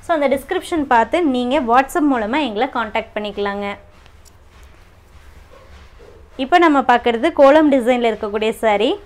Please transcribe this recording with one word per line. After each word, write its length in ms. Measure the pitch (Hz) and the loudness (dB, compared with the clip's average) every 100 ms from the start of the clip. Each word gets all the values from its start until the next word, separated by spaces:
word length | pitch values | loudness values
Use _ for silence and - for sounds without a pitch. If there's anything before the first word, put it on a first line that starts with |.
So, 60 | - 320 | -2 -2
அந்த 120 | 277 | 0
டிஸ்கிரிப்ஷன் 500 | 269 - 370 320 339 277 | -2 -4 -8 -4 -4 2
பார்த்து 240 | 233 226 330 330 247 | 0 2 0 0 -2
நீங்க 200 | 247 285 240 | -2 -2 2
WhatsApp 380 | 240 269 359 294 | 0 0 -2 0
மூலமா 260 | 254 208 285 262 | 0 -2 -4 -4
எங்களை 200 | 208 190 254 | -4 -4 -4
கான்டாக்ட் 360 | 214 226 220 208 | -6 -6 -8 -10
பண்ணிக்கலாங்க. 520 | 208 202 202 202 202 202 - - - - - - - - - - - - _ - - - - - - - - - - - - - | -10 -6 -6 -6 -10 -12 -18 -20 -20 -20 -20 -20 -20 -20 -20 -20 -20 -20 _ -20 -20 -20 -20 -20 -20 -20 -20 -20 -20 -20 -20 -10
இப்போ 140 | 262 349 339 | 0 4 4
நம்ம 160 | 277 247 | 2 2
பார்க்குறது 380 | 240 240 233 311 330 | 2 2 0 -2 4
கோலம் 320 | 277 311 302 269 | 6 6 4 2
டிசைன்ல 360 | 247 247 233 | 2 0 0
இருக்கக்கூடிய 400 | 220 214 208 220 220 | -2 -6 -4 -4 -2
saree. 280 | 220 202 240 415 | 0 2 0 -2